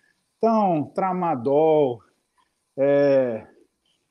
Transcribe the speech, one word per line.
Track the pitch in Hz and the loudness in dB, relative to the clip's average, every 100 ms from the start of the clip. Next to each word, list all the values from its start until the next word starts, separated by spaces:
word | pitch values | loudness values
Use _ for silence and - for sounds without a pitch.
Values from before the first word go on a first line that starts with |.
| _ _ _ _ | _ _ _ _
Então, | 226 220 202 165 139 | -2 0 0 -2 -4
tramadol, | - 190 185 175 139 123 143 160 156 139 117 _ _ _ _ _ _ _ - | -4 -4 -4 -4 -4 -2 0 2 2 0 -2 _ _ _ _ _ _ _ -4
é, | 139 143 143 135 127 110 110 _ _ _ _ _ _ | 0 2 2 2 0 -6 -12 _ _ _ _ _ _